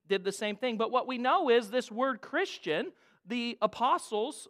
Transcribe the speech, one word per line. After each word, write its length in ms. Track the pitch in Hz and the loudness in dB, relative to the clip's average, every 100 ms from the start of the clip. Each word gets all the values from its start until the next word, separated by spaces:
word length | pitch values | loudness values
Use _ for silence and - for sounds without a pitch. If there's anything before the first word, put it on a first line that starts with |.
| - | -2
did 160 | 196 | -2
the 80 | 185 | -2
same 240 | 196 214 208 | -4 -4 -2
thing. 220 | 254 220 | -2 0
But 140 | 226 | 2
what 160 | 247 233 | 0 0
we 100 | 247 | -2
know 320 | 247 339 311 | 2 4 6
is 200 | 233 214 | 4 4
this 220 | 247 - | -2 -2
word 300 | 214 269 240 | -2 -2 -2
Christian, 720 | - 294 381 - - 156 320 - _ _ 180 | -4 -2 -2 -4 -2 -2 -2 -8 _ _ -6
the 300 | 247 240 233 | -4 -4 0
apostles, 840 | 214 - 240 339 - 214 240 294 - | -2 2 2 2 0 -4 -4 -6 -8